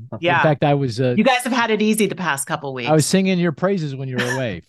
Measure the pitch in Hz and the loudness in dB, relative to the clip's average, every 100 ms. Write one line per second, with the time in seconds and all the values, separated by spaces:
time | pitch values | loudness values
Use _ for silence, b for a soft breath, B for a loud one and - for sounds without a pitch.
0 | 117 110 170 170 156 143 151 143 135 107 | -14 -4 0 2 2 2 2 2 0 0
1 | 127 123 247 247 247 226 233 214 214 220 | 0 2 2 2 0 -2 0 2 2 2
2 | 196 175 170 139 - 156 143 131 120 156 | 0 0 -4 -4 -4 -6 -6 -6 2 2
3 | 143 185 190 185 170 143 185 196 151 135 | 4 2 2 2 0 0 -2 -2 -4 -6
4 | 135 123 123 127 123 98 | -6 -4 -2 -2 -4 -6